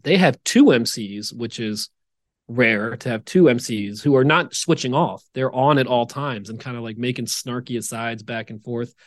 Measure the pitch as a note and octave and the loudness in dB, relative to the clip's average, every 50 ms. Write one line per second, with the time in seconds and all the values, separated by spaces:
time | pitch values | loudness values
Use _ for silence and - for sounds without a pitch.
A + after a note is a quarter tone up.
0 | - C#3+ F#3 F#3 F3+ D3 C3 - - - - A#3 D4 A#3+ C#3 A#2 A#2 - - A#2+ | 0 2 4 4 4 4 2 0 -2 2 6 6 8 8 6 4 2 0 -4 -6
1 | G#2+ F#2+ G2+ G#2 G#2 - A#2+ A#2 A#2 A2 - - A2+ G#2+ G#2+ G#2 - - _ _ | -8 -8 -8 -8 -10 -10 -8 -8 -8 -8 -6 -6 -6 -4 -4 -6 -8 -10 _ _
2 | _ _ _ _ _ _ _ _ _ - A#2 B2+ A#2+ A2+ A2 G2+ G#2+ A#2 A#2 A2 | _ _ _ _ _ _ _ _ _ -6 0 2 2 2 2 0 -2 -6 -8 -8
3 | - B2+ A#2 A2 - - - F#3 E3+ C3+ A#2+ A#2+ - - A#2 G#2 G#2 G2+ G#2 A2 | -6 -6 -6 -6 -4 0 4 6 6 6 6 4 0 -4 -6 -4 -6 -6 -8 -4
4 | - D3 C3+ C3 C3 D3 D#3 F3 D3+ - - - - E3+ D#3+ C3 - B2+ B2+ D3+ | 0 2 4 4 6 4 4 2 2 -2 -6 -4 0 0 0 0 0 -2 0 0
5 | E3+ G#2+ F#2 - _ _ - C3 C3 B2+ - B2+ C3 D3 D3 C#3 B2+ B2 B2+ A#2+ | 0 -2 -4 -8 _ _ -6 -4 -4 -2 0 2 2 4 4 4 2 2 2 0
6 | A#2+ A#2+ - C#3 C#3+ C#3 A#2+ G#2 G2+ G#2+ A2+ A2+ - C3 B2 A#2+ A#2 A2+ G#2+ A2+ | 0 -2 -4 -8 -6 -6 -6 -8 -10 -12 -12 -12 -10 -10 -10 -10 -10 -10 -8 -6
7 | B2 B2+ B2 B2+ A#2 A2 - - - B2+ B2 B2 B2 - A#2+ A#2 A2 - A#2+ A2+ | -4 -4 -4 -4 -6 -6 -6 -8 -6 -6 -8 -8 -6 -6 -6 -6 -6 -6 -8 -6
8 | A#2 A#2 A#2 A2 A2 - A#2 A2+ A2 - A2+ G#2+ - B2 A#2+ A#2 A#2+ A#2+ _ _ | -6 -6 -8 -10 -10 -10 -10 -10 -10 -10 -14 -14 -10 -8 -6 -6 -6 -8 _ _
9 | _ | _